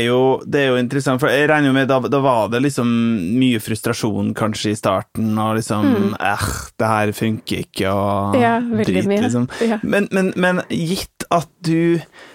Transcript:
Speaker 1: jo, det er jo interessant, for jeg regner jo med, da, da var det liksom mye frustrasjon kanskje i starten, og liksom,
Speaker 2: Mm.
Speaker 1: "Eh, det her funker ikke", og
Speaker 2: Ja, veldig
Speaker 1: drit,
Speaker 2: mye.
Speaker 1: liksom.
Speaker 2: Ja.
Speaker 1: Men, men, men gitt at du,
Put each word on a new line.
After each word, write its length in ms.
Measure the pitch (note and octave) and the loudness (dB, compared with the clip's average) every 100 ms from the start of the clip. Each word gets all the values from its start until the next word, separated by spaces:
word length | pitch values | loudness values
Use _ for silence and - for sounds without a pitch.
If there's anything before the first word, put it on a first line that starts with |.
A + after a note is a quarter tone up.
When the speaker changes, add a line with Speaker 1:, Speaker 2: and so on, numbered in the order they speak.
| A#2 | 4
Speaker 1:
jo, 340 | B2 C3 B2+ | 4 4 2
det 160 | - D3 | 0 0
er 80 | C3+ | 2
jo 60 | B2 | 2
interessant, 400 | B2 C3+ C#3 B2+ | 0 -2 -2 0
for 80 | C#3+ | 2
jeg 180 | C3+ D3 | 2 4
regner 220 | D3+ C#3 | 4 4
jo 40 | |
med, 140 | C3+ C3+ | 2 2
da, 120 | C3 | 2
da 180 | A2+ C#3 | 2 2
var 300 | C3+ A#2 G#2 | 2 2 2
det 100 | A#2+ C#3+ | 0 0
liksom 240 | C#3 A#2+ A#2 A#2 A2+ E2+ A#2+ | 0 0 0 0 -2 -2 2
mye 220 | C3 A#2 | 2 0
frustrasjon 720 | - A2 A#2 A#2 A#2 G2+ G#2+ A2 | -2 -4 -2 -2 -2 -2 -2 -2
kanskje 380 | A2 G#2+ G#2+ | -2 -2 -2
i 20 | G#2+ | -2
starten, 540 | A2 F#2+ - - A2 G#2+ | 0 -2 -2 -4 -2 0
og 180 | A2 A2 | 0 -2
liksom, 300 | - G#2 G#2+ | -2 0 2
Speaker 2:
Mm. 300 | G2+ G2+ G2+ | 2 0 -2
Speaker 1:
"Eh, 300 | G2 G2+ G2+ - - - | -2 -2 -4 -6 -10 -4
det 100 | A2+ | 0
her 260 | A2 G#2+ | 2 0
funker 500 | G#2 A2+ A2 - F2+ | -2 -2 -4 -6 -6
ikke", 300 | E2+ - F#2+ | -6 -4 -2
og 420 | G2 G2+ G2 G2+ B3+ | 0 0 -2 0 2
Speaker 2:
Ja, 220 | A#3 A#3 | 2 0
veldig 260 | A#3+ G#3+ G3+ | -2 -2 0
Speaker 1:
drit, 220 | F#3 F#3+ | 0 0
Speaker 2:
mye. 140 | G3+ | 0
Speaker 1:
liksom. 260 | A#3+ A#3+ B2 - | 0 0 -2 -2
Speaker 2:
Ja. 180 | A3+ G#3+ | -2 -2
Speaker 1:
Men, 260 | - G3+ G3+ | 0 0 0
men, 220 | F#3+ F#3+ - | 0 0 0
men 240 | F3+ F3+ - | 0 0 -2
gitt 560 | A3 D#3+ F#3+ - _ - | -4 -2 -4 -6 _ -2
at 160 | E3+ D3 _ | -2 -2 _
du, 400 | E3 E3 E3+ E3+ - - - | -2 2 2 0 -2 -18 -20